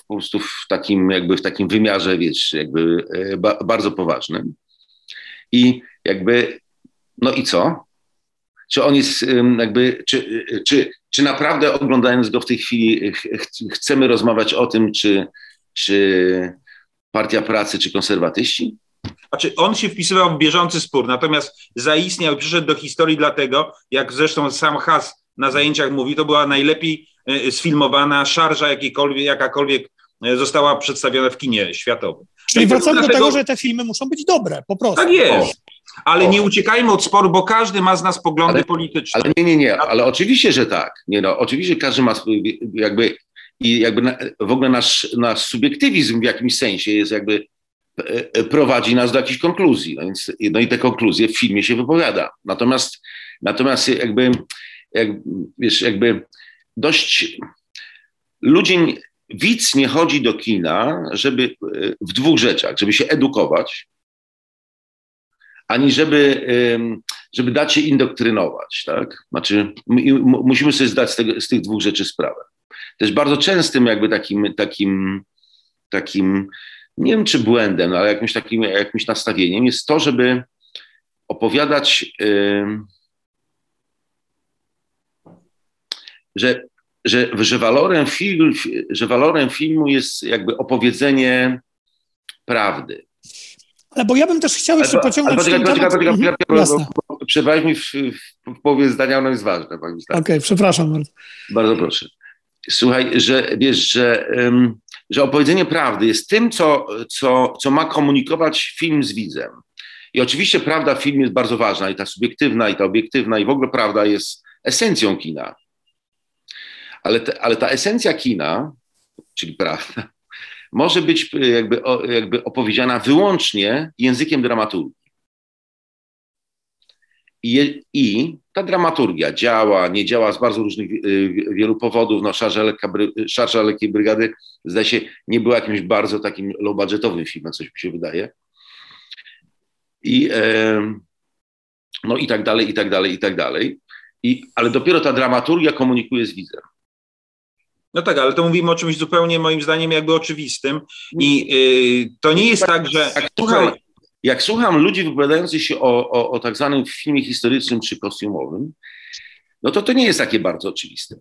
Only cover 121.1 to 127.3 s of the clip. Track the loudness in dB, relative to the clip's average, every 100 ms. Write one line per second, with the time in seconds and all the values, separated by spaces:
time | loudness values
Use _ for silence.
121.1 | 0 -2 -2 2 2 0 -2 0 -2 0
122.1 | -2 -2 -4 -4 -4 -2 0 0 0 2
123.1 | 4 4 2 -2 0 0 -2 -4 -2 0
124.1 | 0 0 0 0 -2 -2 -4 -8 -12 _
125.1 | _ _ _ _ _ _ _ _ _ _
126.1 | _ _ _ _ _ _ _ _ _ _
127.1 | _ _